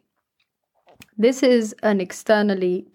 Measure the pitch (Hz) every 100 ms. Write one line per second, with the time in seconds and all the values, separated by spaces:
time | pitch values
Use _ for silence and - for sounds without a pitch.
0 | _ _ _ _ _ _ _ _ _ _
1 | - - 226 262 269 240 214 - 233 196
2 | 185 - - 220 208 190 180 180 -